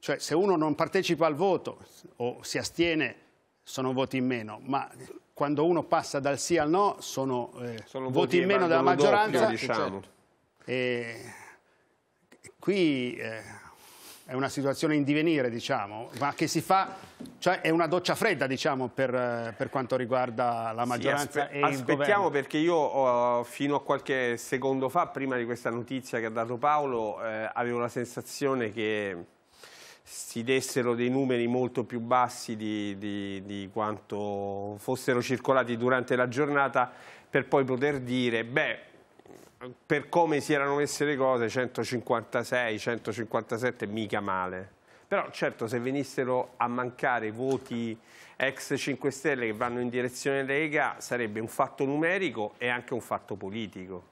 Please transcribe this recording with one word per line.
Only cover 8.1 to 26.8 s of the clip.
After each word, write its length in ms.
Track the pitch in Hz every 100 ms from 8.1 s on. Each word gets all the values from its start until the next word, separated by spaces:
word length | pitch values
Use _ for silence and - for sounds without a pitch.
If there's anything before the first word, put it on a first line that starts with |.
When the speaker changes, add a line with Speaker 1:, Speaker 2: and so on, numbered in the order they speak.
| 131
Speaker 2:
voti 180 | 180 180
Speaker 1:
in 80 | 185
meno 160 | 196
Speaker 2:
che 60 | 180
Speaker 1:
della 120 | 165
Speaker 2:
valgono 300 | 165 175 -
doppio, 300 | 202 214 -
Speaker 1:
maggioranza. 100 | 220 220 131
Speaker 2:
diciamo. 360 | 113 98 98 - _ _ _ _ _
Speaker 1:
E... 560 | - 127 127 120 117 113 117 - - - _ _ _ _ _ _ _ - - -
qui, 560 | - 196 170 139 123
eh, 280 | 120 113 110 104 104 - - - - - -
è 80 | -
una 160 | 131 135
situazione 460 | 139 139 131 160
in 100 | 151
divenire, 460 | 139 147 160 156 123
diciamo, 580 | 117 - 131 101 107 123 120
ma 140 | 143
che 140 | 139 160
si 160 | 165
fa, 320 | - 190 185 - - - - -
cioè 220 | - 180
è 80 | 160
una 180 | 160 165
doccia 280 | 175 180
fredda, 320 | 156 226 160 135
diciamo, 420 | 131 156 135 127
per, 260 | - 131
eh, 400 | 123 123 120 117
per 140 | 113 131
quanto 280 | 139 123 131
riguarda 760 | 123 127 127 117 123 117 113
la 120 | 113
Speaker 2:
Sì, 40 | 120
Speaker 1:
maggioranza 540 | 120 - 143 143 -
Speaker 2:
aspe-, 120 | 143
Speaker 1:
e 40 | 143
il 60 |
Speaker 2:
aspettiamo, 580 | 143 139 123 151 143 208
Speaker 1:
governo. 80 | 185
Speaker 2:
perché 260 | 143 131 156
io 180 | 165
ho, 680 | 170 139 120 131 120 123 120
fino 300 | 117 - 143
a 80 | 143
qualche 560 | - 139 - 135 123 117
secondo 500 | - 131 135 135 131
fa, 200 | 175 165
prima 280 | - 135 127
di 80 |
questa 240 | 117 117 123
notizia 520 | 117 117 135 120 123
che 40 |
ha 60 | 113
dato 260 | 113 117 120
Paolo, 680 | 147 151